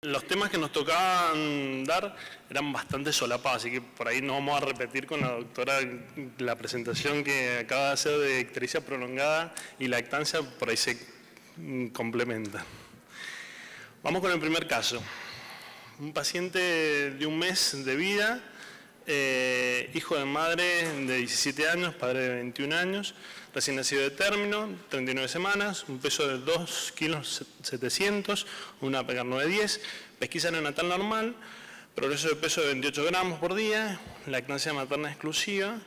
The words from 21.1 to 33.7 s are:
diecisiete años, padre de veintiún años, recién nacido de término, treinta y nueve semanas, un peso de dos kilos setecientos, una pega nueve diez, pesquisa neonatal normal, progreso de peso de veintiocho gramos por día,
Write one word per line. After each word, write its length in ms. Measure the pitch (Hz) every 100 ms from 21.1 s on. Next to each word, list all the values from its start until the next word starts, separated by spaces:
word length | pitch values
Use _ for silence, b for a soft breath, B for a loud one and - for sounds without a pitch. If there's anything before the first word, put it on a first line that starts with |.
| 127
diecisiete 520 | 123 - - 139 156
años, 260 | 175 180
padre 260 | 151 123 127
de 140 | 127 123
veintiún 360 | 123 120 139
años, 420 | 160 180 196 202 - B B B
recién 220 | - - 135
nacido 260 | 127 139
de 80 | 139
término, 580 | 143 196 208 208 208 214 185 -
treinta 220 | 139 127
y 20 |
nueve 140 | 131 131
semanas, 580 | 165 185 202 202 190 -
un 100 | 131
peso 300 | 143 - 143
de 100 | 131
dos 540 | 131 170 170 - -
kilos 520 | - 156 160 135 - - -
setecientos, 840 | - 127 123 - 196 208 196 208 - B B B
una 240 | 135 135 120
pega 180 | 127
nueve 240 | 123 131 147
diez, 320 | 196 208 - B B B -
pesquisa 320 | - 170 165
neonatal 380 | 165 147 143 175
normal, 460 | 180 208 220 226 240 B B B B B
progreso 340 | - 135 143 156
de 80 | 151
peso 240 | 160 -
de 60 | 151
veintiocho 380 | 135 139 143
gramos 340 | 151 180 185 160
por 160 | 170
día, 440 | 190 220